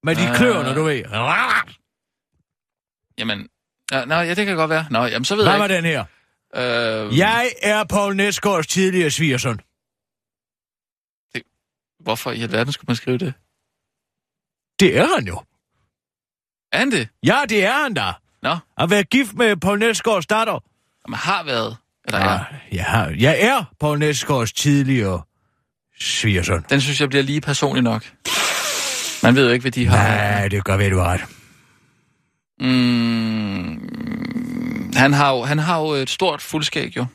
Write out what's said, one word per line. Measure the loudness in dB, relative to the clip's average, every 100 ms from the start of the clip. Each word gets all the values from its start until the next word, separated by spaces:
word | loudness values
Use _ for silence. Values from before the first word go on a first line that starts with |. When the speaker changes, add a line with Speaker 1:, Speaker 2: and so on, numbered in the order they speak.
Speaker 1:
Med | -2 0
de | 0
Speaker 2:
Øh. | 4
Speaker 1:
kløer, | 2 2
når | 0
du | 0
ved. | 0 -2 -4 -4 0 0 0 -2 -4 -16 _ _ _ _ _ _ _ _ _ _ _ _ _ -8
Speaker 2:
Jamen, | -6 -6 -10 _ _ _ -6
ja, | -4
nå, | 0
ja, | -2 0
det | -2 -2
kan | -2
godt | 0
være. | 0 0
Nå, | 0
jamen, | 0 -2
så | -2 2
ved |
Speaker 1:
Hvad | 4
Speaker 2:
jeg | 4
Speaker 1:
var | 2
Speaker 2:
ikke. | 0
Speaker 1:
den |
her? | 0 -2 -6 _ _ _ _ -6 -2 0 0 -2 0
Speaker 2:
Øh. | 2
Speaker 1:
Jeg | 2 2 -2 -2
er | 0 0
Poul | 0 0 0 0
Nesgaards | 0 0 0 0 0
tidligere | 0 2 2 0
svigersøn. | 2 0 0 -2 -6 _ _ _ _ _ _ _ _ _ _ _ _ _ _ _ _ _
Speaker 2:
Det... | -14 _ _ _ _ _ _
Hvorfor | -6 -4 -4
i | -6
alverden | -4 -2 -2
skulle | -6 -4
man | -4
skrive | -2 -2
det? | -4 -8 _ _ _ _ _ _ _ _ _ _ _ _ _ 2
Speaker 1:
Det | 4 4
er | 2 2
han | -2
jo. | -10 -14 _ _ _ _ _ _ _ _ _ _ _ _
Speaker 2:
Er | -2
han | 0
det? | 0 -2 _
Speaker 1:
Ja, | 2 2 2
det | 0
er | 2 0
han | -2
da. | -2 -4 -6 _ _
Speaker 2:
Nå. | -4 -4 _ -4
Speaker 1:
At | 2
være | 2
gift | 2 0 0
med | 0 2 2
Poul | 0 2
Nesgaards | 2 0 0 0 0
datter. | 0 0 -4 _ _ _ _ -12
Speaker 2:
Jamen, | -6
har | -2 -2
været, | -2 -2 -2 -8 _ _
eller | -6 0
Speaker 1:
Ja, | 0 0
Speaker 2:
er? | -4 -14 -8
Speaker 1:
jeg | -6
har... | 0 0 0 2
jeg | 4 4
er | 4 2 -2 _
Poul | -2 0
Nesgaards | 0 -2 -2 -2 -2
tidligere | 0 2 4 4 2 0 -4 -8 _ _ _ _ _ _ _
svigersøn. | -4 0 2 2 0 -2 2
Speaker 2:
Den | 0
synes | 2 0
jeg | 0
bliver | 2
lige | 0 -2
personlig | -2 -2 0 2
nok. | 0 0 -6 _ -6 -4 -2 -4 -4 -4 -6 -6 -8 2
Man | 4
ved | 6 4
jo |
ikke, | 2
hvad | 0
de | 0 4
har. | 4
Speaker 1:
Nej, | 4 2 0 0 0
det | -2
gør | 0 0
vi, | 2
du | 2
har | 2
ret. | -2 -6 -18 -20 _ _ _ _ _ _ _ _ _ _ _
Speaker 2:
Mm, | 0 2 4 4 2 0 0 -2 -2 -4 -6 -8 -10 -8 -6 -6 -6 -6 -6 -6 -6 -6 -2
han | 2 4
har | 4 2
jo, | 2
han | 0 0
har | 0 0
jo | 0
et | -2 -4
stort | -2 -2 -2
fuldskæg, | -6 -4 -2 -4 -6 -4
jo. | -6